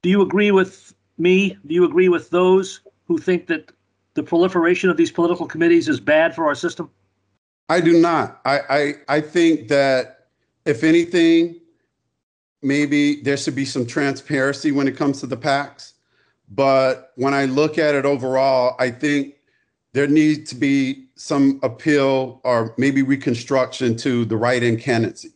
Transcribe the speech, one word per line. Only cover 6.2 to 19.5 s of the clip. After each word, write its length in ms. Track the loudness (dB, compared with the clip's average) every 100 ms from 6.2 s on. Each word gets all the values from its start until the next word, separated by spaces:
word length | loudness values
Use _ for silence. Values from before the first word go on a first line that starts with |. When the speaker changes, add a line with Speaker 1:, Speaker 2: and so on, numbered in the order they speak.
| 2 0
Speaker 1:
for 100 | -4
our 80 |
system? 360 | -2 -6 -8 -16 _ _ _ _ _ _ _ _
Speaker 2:
I 100 | 0
do 200 | 4 4
not. 420 | 4 2 -4 -6
I, 160 | -2 -2 0
I, 240 | -2 -2 -6 -2
I 140 | -2
think 480 | 0 2 2 2 0
that, 580 | 2 2 0 -2 -12 _ _ _ _ -4
if 180 | 0
anything, 760 | 2 2 2 2 4 4 2 -6 _ _ _ _ _ _ _ _ _ _
maybe 600 | -4 -2 0 0 0 -2
there 160 | -4 -4
should 180 | -4 -6
be 100 | -6
some 220 | -6 -4
transparency 840 | -2 -4 -4 -6 -2 -2 -2 -2
when 140 | 0 -2
it 100 | -2
comes 240 | -4 -4
to 60 | -8
the 100 | -6
pacs. 560 | -2 -2 -4 -14 -20 _ _ _ _ _ _
But 640 | -2 2 4 2 -2 -8 -4
when 180 | -2
I 120 | 0 0
look 320 | 0 0 0
at 160 | 0 0
it 100 | 0
overall, 680 | -2 -2 0 2 2 0 0
I 120 | -4
think 440 | -2 -2 -2 -4 -12 _